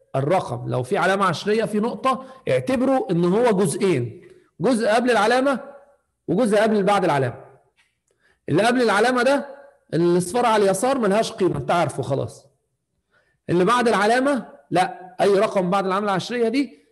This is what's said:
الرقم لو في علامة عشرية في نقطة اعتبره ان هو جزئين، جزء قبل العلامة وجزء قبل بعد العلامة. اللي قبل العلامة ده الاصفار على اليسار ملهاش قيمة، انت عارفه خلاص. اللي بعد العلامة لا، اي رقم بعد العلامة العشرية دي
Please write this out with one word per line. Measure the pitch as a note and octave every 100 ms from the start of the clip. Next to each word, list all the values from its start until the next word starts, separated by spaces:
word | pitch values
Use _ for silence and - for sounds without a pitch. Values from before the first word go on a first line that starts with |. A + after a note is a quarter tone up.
| _ C3+
الرقم | C#3 F#3 - B2 B2+
لو | B2
في | A#2+ D3
علامة | F3+ G3
عشرية | F#3+ - G3 A3
في | G3 G#3
نقطة | A#3 G#3 C4 B3 - - -
اعتبره | B2+ B3+ B3+ C4 C4 -
ان | E3+
هو | F3 G#3 B3
جزئين، | F#3+ F3+ - G3 C#3 A#2 - - - _ -
جزء | G3+ A3+ G#3
قبل | A#3 B3
العلامة | A3 A3 B3+ C#4 B3 - - - _ _ _ -
وجزء | F3+ A#3 G#3
قبل | A3 G#3+
بعد | F#3+ G3+
العلامة. | F3 C#3+ B2 A2 - - _ _ _ _ _ _ _ _ -
اللي | D3+
قبل | A#3 B3+
العلامة | A3+ G3 A#3+ B3+
ده | B3+ C#4+ - - - _ _
الاصفار | D3+ F3 F3 F3 B3 A#3+
على | G#3+
اليسار | G3 F#3+ B3+ C4+
ملهاش | G3+ G#3+ A3
قيمة، | - F3+ C#3+
انت | C3
عارفه | F3 D3 C#3
خلاص. | B2 C3+ A#2+ - _ _ _ _ _ _ _ _ _ _ -
اللي | F3
بعد | F3+ B3 A#3
العلامة | G3 G#3 B3 C#4 B3+ - - _
لا، | E3+ F#3 - - -
اي | G3 G3
رقم | G#3 G3+ F3+
بعد | G3 F#3+
العلامة | F#3+ G#3
العشرية | E3+ - A#3+ A3+
دي | C4+ C4+ - _